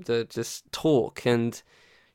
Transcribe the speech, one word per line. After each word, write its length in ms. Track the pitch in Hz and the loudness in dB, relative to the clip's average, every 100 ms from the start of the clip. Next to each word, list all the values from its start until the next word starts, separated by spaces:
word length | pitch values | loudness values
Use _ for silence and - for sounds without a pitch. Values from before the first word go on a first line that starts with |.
the, 220 | 92 117 113 | -2 -2 -2
just 400 | - 117 - - | -6 -8 -8 -14
talk 540 | - 160 139 - - 123 | -4 2 2 2 -2 0
and 360 | 120 117 113 - _ _ _ _ | 2 0 -4 -14 _ _ _ _